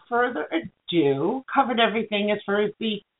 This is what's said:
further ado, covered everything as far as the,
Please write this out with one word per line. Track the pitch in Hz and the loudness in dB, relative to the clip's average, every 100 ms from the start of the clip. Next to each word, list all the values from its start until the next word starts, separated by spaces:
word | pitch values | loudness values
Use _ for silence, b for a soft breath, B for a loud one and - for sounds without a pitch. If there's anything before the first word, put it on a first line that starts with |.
| - | -4
further | 240 247 302 294 | 0 0 -2 -4
ado, | 330 - _ - 170 139 139 175 262 - | -6 -6 _ -2 2 2 2 0 -2 -2
covered | 269 240 233 | 0 2 2
everything | 226 220 214 208 208 | 2 0 -2 -2 0
as | 214 - | -2 -2
far | 208 | 0
as | 208 - | 0 -2
the, | 220 208 - | -4 -4 -8